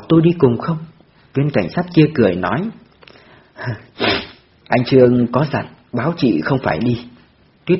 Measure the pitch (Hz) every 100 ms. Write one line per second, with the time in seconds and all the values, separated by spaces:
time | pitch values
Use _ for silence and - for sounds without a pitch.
0 | - 165 165 175 131 113 - 160 - -
1 | _ _ _ 131 147 120 82 - 175 -
2 | 151 143 101 90 90 123 220 - _ _
3 | - - _ - _ - 127 110 - -
4 | - 95 - - _ _ - 120 120 131
5 | 123 123 120 131 151 110 85 - _ 123
6 | 139 175 127 78 - 135 107 80 120 120
7 | - - _ _ _ _ -